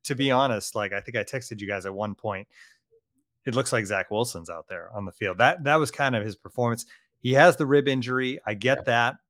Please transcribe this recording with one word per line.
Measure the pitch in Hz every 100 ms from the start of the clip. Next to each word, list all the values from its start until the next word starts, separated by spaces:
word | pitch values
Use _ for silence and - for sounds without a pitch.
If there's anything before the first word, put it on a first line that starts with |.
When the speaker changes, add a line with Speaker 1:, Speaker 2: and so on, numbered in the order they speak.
Speaker 1:
to | - 135
be | 139
honest, | 127 135 107 - 110
like, | 101
I | 98
think | - 117
I |
texted | 101 131 120 104
you | 101
guys | 101 95
at |
one | 98 107
point, | 98 110 98 101 _ - _ _ _ _ _ _ _ -
it | 120
looks | 123
like | 120 98
Zach | 98 92
Wilson's | 107 123 87 82
out | 82 -
there | 90 85
on | 107
the | 98
field. | - 101 90
That, | 127 180 143
that | 156
was | 147
kind | - 139 117
of |
his | 107 98
performance. | 98 - 120 117 - - _ _
He | 123
has | 135 175 180
the | 139
rib | 143 135
injury. | 131 120 127 127 135 -
I |
get | 107 123 135
Speaker 2:
Yeah. | -
Speaker 1:
that, | 117 117 -